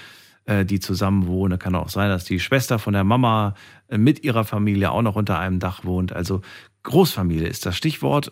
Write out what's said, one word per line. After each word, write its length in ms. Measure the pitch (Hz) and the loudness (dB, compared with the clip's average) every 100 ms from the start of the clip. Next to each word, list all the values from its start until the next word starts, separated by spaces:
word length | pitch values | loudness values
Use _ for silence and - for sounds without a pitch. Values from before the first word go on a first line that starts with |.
| - - - _ - | -20 -20 -20 _ -2
äh, 180 | 104 | 0
die 140 | 95 98 | 2 -2
zusammen 480 | - 90 98 98 90 | -2 -2 2 2 2
wohnen. 320 | 92 95 90 | 0 0 -2
Kann 160 | - | -2
auch 140 | 90 78 | -4 -2
sein, 200 | 98 101 | -2 0
dass 160 | 92 | 0
die 140 | - 92 | -2 -4
Schwester 380 | - 135 - 117 | 0 0 0 -2
von 160 | 113 | 0
der 100 | 98 | 2
Mama, 500 | 98 123 120 110 104 98 - - - | 2 4 4 2 0 -4 -14 -20 -4
äh, 100 | 107 | 2
mit 240 | 127 151 | 4 4
ihrer 200 | 147 113 | 0 0
Familie 480 | 107 107 104 101 92 | 0 0 0 2 2
auch 100 | 101 | 2
noch 140 | 117 98 | 0 0
unter 220 | 101 82 | 0 -2
einem 180 | 92 92 | 0 -2
Dach 260 | 90 90 | -2 -4
wohnt. 300 | 90 90 90 | -4 -2 -2
Also 260 | - 87 95 - - - _ | -4 -4 -4 -6 -20 -20 _
Großfamilie 640 | - 147 180 - 90 80 82 | 0 4 4 2 -2 0 -2
ist 180 | - 90 | -4 -6
das 100 | 90 | -4
Stichwort 520 | 160 143 139 143 147 | -4 -2 0 0 -2